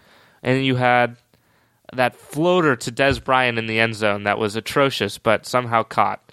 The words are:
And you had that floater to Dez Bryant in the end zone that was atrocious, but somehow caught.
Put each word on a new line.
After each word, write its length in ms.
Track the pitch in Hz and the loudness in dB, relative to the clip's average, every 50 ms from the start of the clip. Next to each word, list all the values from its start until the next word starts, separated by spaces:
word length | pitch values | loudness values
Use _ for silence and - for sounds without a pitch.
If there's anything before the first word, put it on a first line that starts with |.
| _ _ - - _ _ _ _ - | _ _ -20 -20 _ _ _ _ -4
And 200 | 127 127 131 135 | -2 -2 0 0
you 120 | 135 127 | 0 0
had 420 | 123 127 123 123 123 123 120 120 - _ _ _ _ _ _ _ _ _ _ _ _ _ - - | 0 2 2 4 2 2 0 -4 -10 _ _ _ _ _ _ _ _ _ _ _ _ _ -10 -4
that 220 | 123 127 120 120 | -2 -2 -2 -2
floater 600 | - - - - 143 165 175 180 180 165 151 131 | -6 -14 -10 -4 -2 0 2 2 2 2 2 0
to 160 | 120 - - | 0 -4 -6
Dez 320 | 120 113 139 139 135 - - | -2 0 0 0 0 -2 0
Bryant 340 | - 131 131 127 123 117 117 | 0 2 2 2 0 -2 -2
in 80 | 110 | -4
the 140 | 113 110 110 | -2 0 0
end 160 | 113 113 113 | 0 0 0
zone 300 | 104 110 107 101 104 101 | 0 0 0 0 0 0
that 120 | 101 104 110 | -2 0 0
was 180 | 110 104 101 | 0 -2 -2
atrocious, 640 | 113 104 - - 147 139 135 127 - 104 98 - - | -4 -8 -2 0 2 2 2 0 -2 -4 -4 -6 -4
but 300 | - 117 107 101 - - | 0 0 0 0 0 -2
somehow 340 | - 123 123 117 117 113 | -2 -2 -2 0 0 -2
caught. 400 | 113 - - - 107 101 - - _ - | -2 0 -2 0 0 0 -2 -6 _ -20